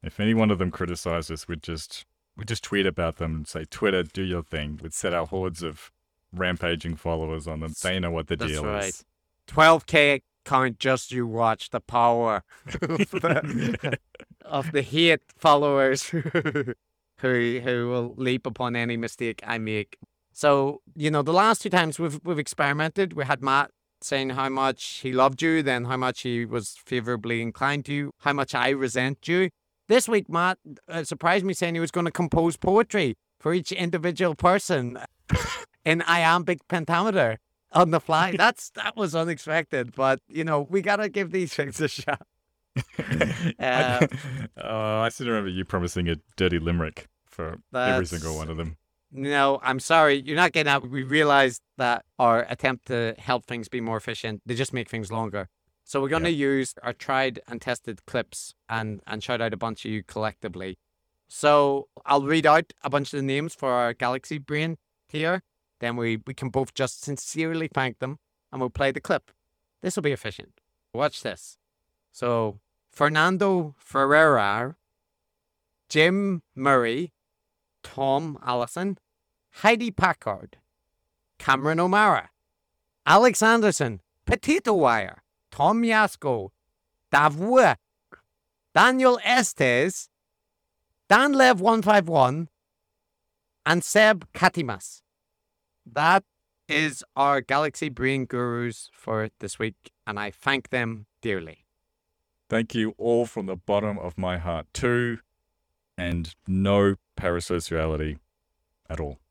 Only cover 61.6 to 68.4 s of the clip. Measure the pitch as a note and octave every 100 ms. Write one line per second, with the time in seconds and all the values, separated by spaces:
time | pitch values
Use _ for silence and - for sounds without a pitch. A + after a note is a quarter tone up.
61.6 | C#3+ C#3 C#3 - - C#3+ C#3 D#3+ D3+ D3+
62.6 | E3 - C#3+ C#3+ C#3 C#3+ C3+ C#3 D#3+ -
63.6 | C3+ B2 A#2+ A#2+ B2 C3 - D3+ C3+ D3
64.6 | D#3+ D#3+ _ _ _ D#3 D#3+ F#3 _ _
65.6 | _ _ A#2+ A#2+ A#2 A2 A#2+ C3 C3 B2
66.6 | C3 - B2+ - - C#3 - D#3 D#3+ E3
67.6 | D#3+ - C3 G#2+ C3 D3 _ _